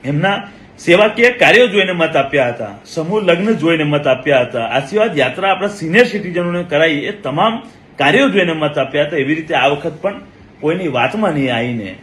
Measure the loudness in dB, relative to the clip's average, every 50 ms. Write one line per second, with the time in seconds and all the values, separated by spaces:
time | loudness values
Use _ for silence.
0 | -4 -2 -2 0 0 0 0 -2 -6 -12 -18 -20 -20 -20 -20 -8 2 4 6 6
1 | 6 4 4 4 4 4 4 4 4 6 6 6 6 6 4 0 0 0 0 0
2 | -2 0 2 0 0 2 0 0 0 0 -2 -6 -10 -10 -10 -16 -18 -10 -8 -8
3 | -4 -2 -2 0 2 2 2 2 2 0 0 0 2 0 2 2 0 0 0 0
4 | 2 0 0 0 0 2 2 2 2 0 -4 -6 -4 -2 -2 -4 -4 -2 0 0
5 | 0 0 2 0 -2 0 -2 -2 0 0 0 0 -2 -6 -4 -6 -6 0 4 4
6 | 4 4 2 -6 -6 -4 -4 -4 -2 -2 -4 -4 -4 -2 0 2 2 2 0 -2
7 | -4 -6 -8 -8 -8 -6 0 0 0 0 0 -4 -10 -14 -20 -20 -20 -20 -4 0
8 | 0 2 4 4 2 4 2 2 0 0 -2 -2 -2 -2 0 -2 -4 -2 0 -2
9 | -2 0 -2 -2 -2 -2 -2 -4 -4 -2 0 0 0 0 -2 -4 -6 -8 -10 -6
10 | -8 -8 -8 -8 -16 -20 -20 -20 -20 -20 -18 -6 -4 -4 -4 -2 -4 -4 -2 -2
11 | -2 -2 -2 -2 -2 -2 0 -2 -2 -2 -2 -2 -4 -4 -6 -8 -8 -10 -14 -18